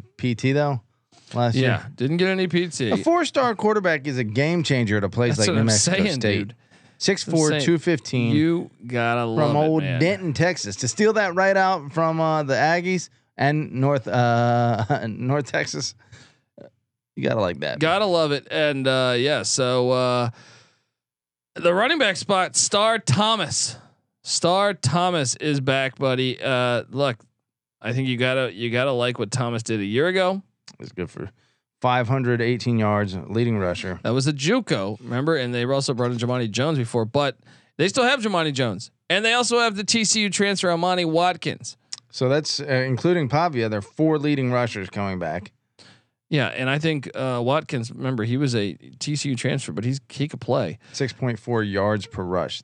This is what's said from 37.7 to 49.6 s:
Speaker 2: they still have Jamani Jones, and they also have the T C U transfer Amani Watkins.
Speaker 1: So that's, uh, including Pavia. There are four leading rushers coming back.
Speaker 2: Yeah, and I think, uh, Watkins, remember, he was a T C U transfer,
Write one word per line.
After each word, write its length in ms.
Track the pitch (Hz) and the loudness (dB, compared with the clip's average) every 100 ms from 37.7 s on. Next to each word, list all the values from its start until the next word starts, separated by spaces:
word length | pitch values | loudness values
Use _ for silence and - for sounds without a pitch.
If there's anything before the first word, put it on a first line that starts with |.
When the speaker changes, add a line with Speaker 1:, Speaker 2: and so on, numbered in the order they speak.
| - | -2
Speaker 2:
they 120 | 180 | 0
still 160 | 262 | 2
have 160 | 247 269 | 2 2
Jamani 320 | 214 180 156 | 0 0 0
Jones, 380 | 131 120 95 - _ - | 0 -2 -2 -10 _ -2
and 140 | 185 | 0
they 80 | 226 | 2
also 260 | 240 226 240 | 2 2 2
have 180 | 233 202 | 2 0
the 80 | |
T 200 | 196 233 | 0 0
C 160 | 208 220 | 2 2
U 80 | 202 | 0
transfer 400 | 175 202 190 175 | 2 0 0 0
Amani 340 | 170 180 180 | 2 2 2
Watkins. 720 | 165 165 180 175 147 - 123 - _ - _ | 2 2 2 0 -6 -8 -10 -18 _ -20 _
Speaker 1:
So 180 | - 131 | -2 0
that's, 320 | 147 151 - | 2 0 -4
uh, 40 | |
including 640 | 143 131 131 120 175 175 127 | -2 0 0 0 2 2 2
Pavia. 400 | 147 175 127 113 | 0 0 0 -2
There 100 | 104 | -2
are 20 | |
four 360 | - - 160 151 | -6 -2 0 2
leading 340 | 147 139 123 | 0 0 0
rushers 360 | 123 117 104 90 | 0 0 -4 -8
coming 280 | 104 98 92 | -4 -4 -4
back. 340 | 82 87 101 _ _ - - - _ _ - | -4 -6 -10 _ _ -20 -20 -20 _ _ -2
Speaker 2:
Yeah, 140 | 147 110 | 0 0
and 240 | - 131 | -2 -2
I 80 | 147 | 0
think, 320 | 160 151 117 107 | 0 -2 -6 -6
uh, 240 | 131 123 | -4 -2
Watkins, 460 | 120 151 151 135 113 | 0 0 -2 -6 -6
remember, 320 | - 131 123 | -6 -4 -2
he 140 | 110 127 | -2 0
was 180 | 143 | 0
a 200 | 117 101 - 67 131 | 0 -2 -6 -16 -10
T 160 | 143 147 | -6 -4
C 140 | 147 | -4
U 40 | 120 | -4
transfer, 360 | - 143 | -2 -4